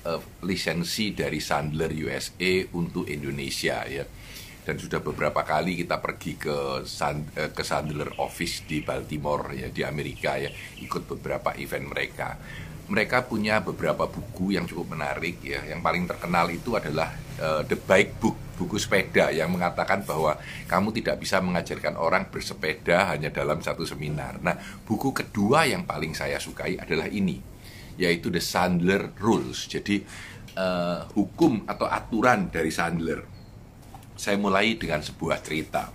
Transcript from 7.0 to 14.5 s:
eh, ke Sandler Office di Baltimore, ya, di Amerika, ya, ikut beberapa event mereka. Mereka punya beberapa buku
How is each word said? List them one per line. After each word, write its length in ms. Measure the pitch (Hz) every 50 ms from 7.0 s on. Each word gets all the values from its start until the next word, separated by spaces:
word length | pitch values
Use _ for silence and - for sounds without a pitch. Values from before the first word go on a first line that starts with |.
| 78 73 73 73 76 -
eh, 160 | - 76 78 76
ke 160 | - 78 76
Sandler 480 | - 78 71 73 78 73 73 71 - - -
Office 480 | 71 69 - - 85 - - - - -
di 160 | 78 76 73
Baltimore, 720 | - 65 65 65 64 76 76 73 73 73 71 71 71 71
ya, 160 | 64 64 67
di 100 | - 82 71
Amerika, 500 | 65 73 76 69 69 64 - - 76 69
ya, 160 | 67 69 71 - - - - - -
ikut 260 | - - - 85 - - -
beberapa 400 | 65 - 76 69 69 - - -
event 300 | - 69 67 69 69 69 71
mereka. 480 | 67 69 69 - - - - 62 - - - - - - - - - -
Mereka 420 | - - 101 110 104 - 123 127 123
punya 380 | - 113 107 104 107 107 107
beberapa 420 | 90 85 73 69 82 80 - - 82
buku 480 | 76 - - - - - - 90 98